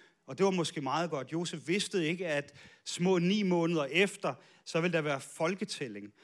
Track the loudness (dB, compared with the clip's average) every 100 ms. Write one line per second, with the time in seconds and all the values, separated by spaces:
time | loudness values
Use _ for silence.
0 | -20 _ -10 0 2 2 -2 -4 -2 0
1 | 0 -4 -4 -4 -4 -6 -2 -2 0 0
2 | 0 0 -2 -2 -4 -12 -20 -16 -10 0
3 | 4 4 4 4 4 4 2 0 0 2
4 | 2 0 -6 -6 -12 -20 -4 -2 2 0
5 | 0 -2 -6 -4 -2 -2 -6 -6 -8 -10
6 | -14 -18